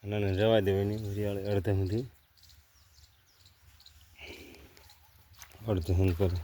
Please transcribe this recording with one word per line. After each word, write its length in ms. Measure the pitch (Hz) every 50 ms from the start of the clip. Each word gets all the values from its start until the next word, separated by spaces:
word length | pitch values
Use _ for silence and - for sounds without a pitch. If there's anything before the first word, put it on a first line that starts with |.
| -
અને 120 | 101 104
એને 140 | 107 101 98 95
જવા 260 | 92 104 110 113 110
દેવાની 380 | 101 98 98 98 98 101 104 107
વિરિયાળી 500 | 110 101 98 101 104 101 101 101 98 101
અડધે 200 | 101 101 92 107 101
સુધી. 320 | 95 98 90 101 113 135 123 - _ _ _ _ _ _ - - - _ _ _ _ _ _ _ - - _ _ _ _ _ _ _ _ - _ _ _ - - - - - _ - - _ - - - - - - - - - - - - - - - - - _ _ _ _ _ _ _ - - - - - - 107 113
અડધે 260 | 107 92 82 - 92
સુધી 200 | 87 95 95 87
કરી 300 | 85 98 92 90 90